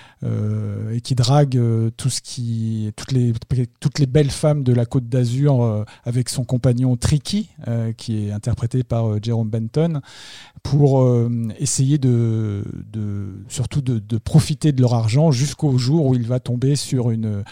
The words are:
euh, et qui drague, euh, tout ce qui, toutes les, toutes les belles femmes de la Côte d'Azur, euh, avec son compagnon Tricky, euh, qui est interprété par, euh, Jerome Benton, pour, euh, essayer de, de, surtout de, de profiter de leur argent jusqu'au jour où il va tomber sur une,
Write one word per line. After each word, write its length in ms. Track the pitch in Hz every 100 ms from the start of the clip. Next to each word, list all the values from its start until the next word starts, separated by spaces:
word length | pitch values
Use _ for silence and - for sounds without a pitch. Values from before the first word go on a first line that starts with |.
| - _
euh, 720 | 120 107 107 107 104 104 107
et 80 | 117
qui 140 | - 123
drague, 420 | 127 143 143 127
euh, 320 | 117 113 113 -
tout 140 | 131
ce 100 | -
qui, 720 | - - 117 113 113 110 107 -
toutes 160 | -
les, 220 | 131 120 117 - 127 120 _
toutes 180 | 147 -
les 80 | 131
belles 240 | 151 143
femmes 340 | - 156 147
de 80 | 127
la 140 | 120 117
Côte 240 | 139 117
d'Azur, 540 | 127 120 123 147 127
euh, 200 | 117 107 104 -
avec 260 | - 120 123
son 140 | -
compagnon 520 | 120 127 127 120 127 123
Tricky, 540 | - 151 - 202 - - 117
euh, 240 | 117 113
qui 340 | 113 - 107 104
est 40 |
interprété 520 | 104 117 107 113 127
par, 260 | 123 117 113
euh, 100 | 104
Jerome 300 | 110 113 110
Benton, 500 | 113 110 151 165 147 - - - - - -
pour, 400 | - 143 143 135
euh, 460 | 127 120 117 117 113 101
essayer 400 | 139 - 135 151
de, 680 | 131 120 117 110 107 101 - - 104
de, 400 | 107 104 101 98 95 98
surtout 340 | - 120 147
de, 160 | 131 113
de 200 | 104 113
profiter 520 | - 160 - 147 151
de 100 | 131
leur 120 | 123
argent 380 | 120 110 127 160
jusqu'au 440 | 120 147 - 151 127
jour 260 | 123 165 135
où 80 |
il 140 | 127 113
va 120 | 127
tomber 360 | - 123 135 143
sur 340 | - 131 120
une, 340 | 113 110 101 95